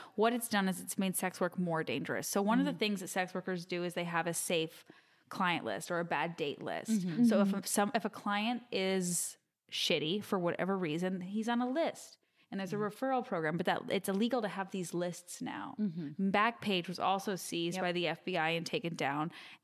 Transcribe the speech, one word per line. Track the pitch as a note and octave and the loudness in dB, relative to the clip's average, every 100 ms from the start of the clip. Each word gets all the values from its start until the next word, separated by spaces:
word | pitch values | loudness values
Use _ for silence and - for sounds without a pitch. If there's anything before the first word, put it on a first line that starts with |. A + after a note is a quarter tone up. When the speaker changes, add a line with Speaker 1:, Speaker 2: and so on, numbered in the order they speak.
| - | -8
Speaker 1:
what | - A3+ | 2 2
it's | A#3+ - | 2 0
done | G#3 F#3+ | 2 2
is | F3+ | 0
it's | F3+ - | -4 -2
made | F#3+ | 0
sex | F3+ F#3 - | 0 -2 0
work | F3+ F3+ | -2 0
more | F3 D#3+ | 0 0
dangerous. | D#3 A#2 E3 A#2 - | 0 -2 -2 -2 0
So | G3+ | 2
one | G3+ A#3+ | 4 4
of | |
the | C#4+ | 2
Speaker 2:
Mm. | F3+ | 0
Speaker 1:
things | G#3+ G3+ | 0 0
that | F#3 | -2
sex | G3 F3+ | -2 -2
workers | F#3 F3+ F3+ E3+ | -2 -4 -4 -2
do | F3+ | -2
is | F3 | -2
they | E3+ | -2
have | F3 E3+ E3 | -2 0 0
a | |
safe | E3+ - E3+ D#3+ - - - _ _ - | -2 0 0 0 -4 -20 -20 _ _ -10
client | - F#3 E3 A2 | -2 0 0 -2
list | G2 - | -4 -2
or | F3 | -2
a | E3+ | 0
bad | D#3+ E3 E3+ | 0 -2 -2
date | D3 - | -4 -4
list. | G#2+ E2 - A3 F3+ | -4 -4 0 0 2
Speaker 3:
Mm-hmm. | E3 | 4
Speaker 1:
So | A#3+ G#3 | 6 8
if | G3 | 6
Speaker 2:
Mm-hmm. | G3 - | 2 0
Speaker 1:
some, | - G#3 | 2 2
if | A#3 A3 | 2 -2
a | |
client | - - G3+ G#3+ A#3+ - | -4 -2 0 2 0 -2
is | F#3+ F#3+ F#3+ F3 F3 - - _ _ _ | 0 2 2 2 0 -2 -8 _ _ _
shitty | - - D#3+ D#3 G#3 | -2 2 2 2 -2
for | G3+ G3 | 0 0
whatever | E3+ - F3+ F#3+ | 0 0 0 0
reason, | F3 D#3 F#3 F#3 | 0 0 0 -2
he's | F3+ G#3 A3 | -4 -2 0
on | A#3+ | 0
a | B3 | 0
list. | C4+ D4+ - - - _ _ _ | 2 0 -2 -12 -20 _ _ _
And | G3 | -6
there's | F#3+ | -4
a | E3 | -2
Speaker 3:
Mm. | G#3 | -2
Speaker 1:
referral | G#3 C4 B3+ A#3+ | -2 0 0 0
program, | F3+ D#3+ E3 | -2 0 0
but | F#3 | 2
that, | E3+ - | 0 0
it's | G3 F#3+ | -2 0
illegal | G3 A#3 B3+ | 2 2 2
to | G#3 | -2
have | F3 F#3+ | -4 -6
these | G3 E3+ | -6 -4
lists | E3+ F3 E3+ - - | -2 -2 -4 -10 -10
now. | - - - - | -8 -8 -8 -2
Speaker 3:
Mm-hmm. | G#3 E3 D3 D3+ G3 | -2 -2 -6 0 2
Speaker 1:
Backpage | G3+ A3 A#3+ G#3+ F#3 E3+ | 4 4 2 0 0 0
was | F3 | 0
also | D#3+ F#3+ G3+ | 0 2 0
seized | F#3 - E3+ E3+ F#3 | -4 -4 -2 -2 0
Speaker 3:
Yep. | |
Speaker 1:
by | F3+ | 0
the | F3 E3+ | 0 0
F | E3 | -2
B | - F3+ | -2 0
I | D#3+ | 2
and | E3 | 0
taken | E3 D#3 E3+ | 0 -2 -2
down. | E3 C#3 C#3+ D#3+ - - - | -2 0 0 -2 -6 -14 -8